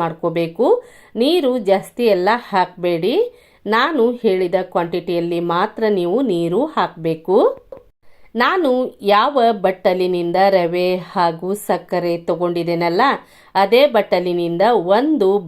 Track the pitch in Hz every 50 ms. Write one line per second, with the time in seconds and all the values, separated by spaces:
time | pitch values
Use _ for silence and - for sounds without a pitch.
0 | 170 165 160 - - 170 165 170 170 165 165 - 240 320 480 494 - - - -
1 | - - - 214 240 294 349 359 285 247 254 254 196 196 190 202 - - - -
2 | 240 220 196 180 180 202 233 240 240 - 202 185 180 180 - 175 175 175 170 165
3 | 175 208 277 403 494 480 - - _ _ _ _ - 196 214 226 262 320 330 262
4 | 226 240 240 240 - 220 190 185 185 175 185 185 180 185 - 185 170 170 175 180
5 | 165 190 175 170 170 170 170 170 175 170 170 170 196 208 - - 226 214 208 185
6 | 175 170 190 254 285 226 175 170 170 170 175 220 294 311 - 220 185 170 - 165
7 | 160 165 160 160 - - 190 240 349 539 554 - _ - - - _ _ _ _
8 | _ - - _ - - - 226 240 294 370 370 330 262 247 254 254 190 - -
9 | - 196 202 208 226 294 277 262 226 233 226 196 180 196 190 - - 190 185 185
10 | 185 180 180 175 175 175 170 185 196 196 190 185 175 165 175 180 180 185 185 185
11 | 170 - - 196 175 170 165 165 185 185 196 202 - - 190 175 185 - 190 180
12 | 170 175 170 165 170 - 170 165 175 175 170 170 170 170 170 170 175 170 170 196
13 | 254 277 220 - - _ - - - _ - 185 202 196 233 254 285 285 233 208
14 | 202 - 190 180 180 180 175 175 175 170 170 170 196 233 247 202 165 180 196 226
15 | 277 311 311 240 202 190 202 202 180